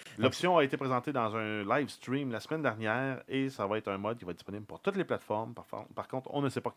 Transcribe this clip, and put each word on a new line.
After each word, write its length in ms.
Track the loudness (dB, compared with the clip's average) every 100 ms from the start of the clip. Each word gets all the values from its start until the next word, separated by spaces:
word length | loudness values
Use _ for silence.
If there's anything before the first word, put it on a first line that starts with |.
| -16 2
L'option 400 | 2 4 6 6
a 60 |
été 120 | 6 2
présentée 360 | 2 0 2
dans 220 | 0 2 0
un 280 | -2 -2
live 240 | 2 2 2
stream 420 | -6 -4 -2 -2
la 80 | -4
semaine 220 | -4 0
dernière 600 | 0 0 0 2 0 -4 -4
et 200 | -2 -2
ça 180 | 0 0
va 120 | 0
être 100 | 0
un 100 | -2
mode 200 | -2 -4
qui 60 |
va 60 | -6
être 40 | -8
disponible 260 | -8 -10
pour 160 | -8 -4
toutes 160 | -2 0
les 80 |
plateformes. 500 | 0 -2 0 -2 -2
Par, 120 | -8 -10 -10 -8
par 120 | -8 -6
contre, 220 | -6 -4
on 80 | 0
ne 60 | 0
sait 120 | 0
pas 140 | -4